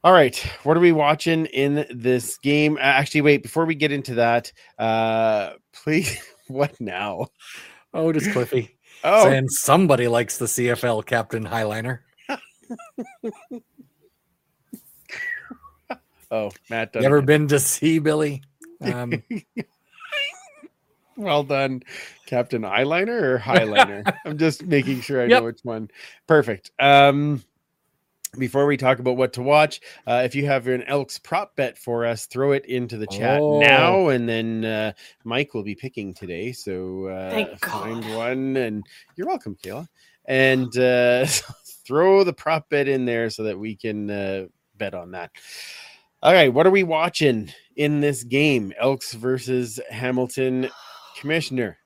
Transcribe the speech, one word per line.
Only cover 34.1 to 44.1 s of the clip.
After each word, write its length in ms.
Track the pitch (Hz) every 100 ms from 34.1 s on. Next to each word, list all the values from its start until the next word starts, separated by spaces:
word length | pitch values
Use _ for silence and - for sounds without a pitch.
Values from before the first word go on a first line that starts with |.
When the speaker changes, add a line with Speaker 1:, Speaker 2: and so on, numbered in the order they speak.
| 131 117
Speaker 1:
then, 360 | 113 113 113
uh, 300 | 110 110 107 - - _ 113
Mike 280 | 120 143
will 100 | 120
be 120 | 101 98
picking 380 | 131 123 98
today. 400 | 90 92 87 113
So, 540 | 127 - 92 92 95 95
uh, 220 | 95 95
Speaker 3:
Thank 300 | 220 - -
God. 220 | - - 110 113
Speaker 1:
find 140 | 110 110
one, 400 | 117 131 135 131
and 300 | 120 107 101 - _ -
you're 100 | 226
welcome, 300 | 370 - 95
Kayla. 280 | 90 110 170 _ _ _ -
And, 500 | 131 131 131 123 117
uh, 480 | 127 123 123 123 143
<laughs> 600 | - - - - - -
throw 380 | 139 185 196
the 100 | 185
prop 360 | 143 156 160 -
bet 180 | 147 139
in 160 | 135
there 260 | 123 117 113
so 140 | 107
that 160 | 107 95
we 160 | 107 101
can, 340 | 113 107
uh, 360 | 104